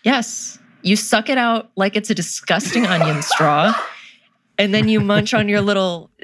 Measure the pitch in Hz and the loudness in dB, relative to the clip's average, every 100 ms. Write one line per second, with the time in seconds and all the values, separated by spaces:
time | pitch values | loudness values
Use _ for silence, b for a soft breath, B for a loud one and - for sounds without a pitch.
0 | - 269 226 - - - _ _ 180 208 | 0 0 -4 -10 -14 -18 _ _ 0 0
1 | - 226 226 262 240 226 - - 196 208 | 2 0 2 0 0 -2 -4 -2 -2 -2
2 | 214 170 165 - - 180 185 233 208 175 | -4 -4 -4 -10 -2 -2 0 -2 0 2
3 | 160 151 - - 156 147 190 226 B B | 0 -2 -2 0 2 4 2 0 B B
4 | B B B _ _ - 202 196 214 214 | B B B _ _ -2 0 2 2 2
5 | 202 208 208 226 208 208 202 196 190 170 | 2 2 2 0 2 0 2 0 0 -4
6 | - _ | -12 _